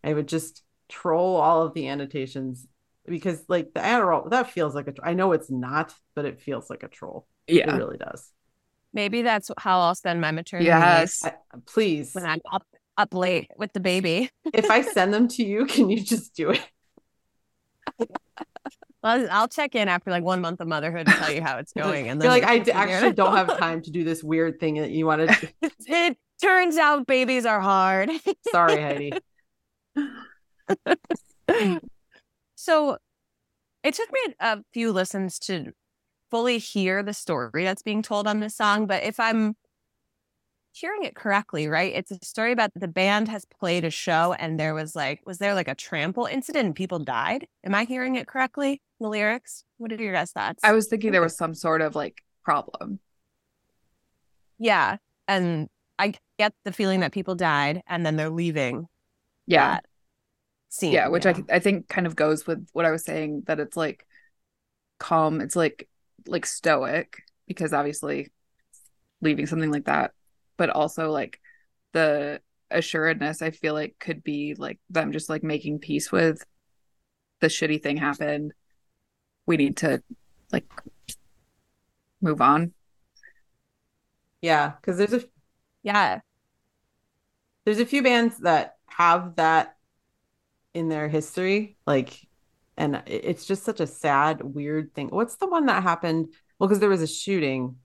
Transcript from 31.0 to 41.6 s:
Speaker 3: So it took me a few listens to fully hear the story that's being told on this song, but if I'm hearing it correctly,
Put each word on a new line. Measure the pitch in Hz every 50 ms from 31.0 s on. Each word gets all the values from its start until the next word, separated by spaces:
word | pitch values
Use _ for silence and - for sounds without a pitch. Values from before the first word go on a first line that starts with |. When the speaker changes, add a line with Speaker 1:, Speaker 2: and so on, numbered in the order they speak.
| _ - 339 - _ _ _ _ _ - 381 466 440 392 359 330 - 254 - _ _ _ _ - _ _ _ _ _ _ _
Speaker 3:
So | - - - 330 311 302 277 - - _ _ _ _ _ _ _ _ _ _ _ _ _ _ _ _
it | - 285 294
took | - 453 -
me | - 539 494 349 240 _
a | - 226 220 202 214 _
few | _ 240 226 226
listens | 202 185 185 - - 196 190 180 - -
to | - - 190 170 - - - _ _ _ _ _ _ _ _ _ _ _
fully | - 233 233 247 247 226
hear | 196 - - 208 190 185 190 196
the | 202 208
story | 208 - - - 165 135 123 113 113 151 180
that's | 190 196 -
being | - 220 208 214
told | 214 - 214 208 208
on | 214 208 214
this | 214 214 -
song, | - 220 208 202 208 214
but | 196 196 -
if | - 214 220 -
I'm | 233 226 226 226 220 214 220 _ _ _ _ _ _ _ _ _ _ _ _ _ _ _ _ _ _ _ _ _ _ _
hearing | _ - - 330 415 415 349
it | - -
correctly, | - - 214 196 202 208 - - 156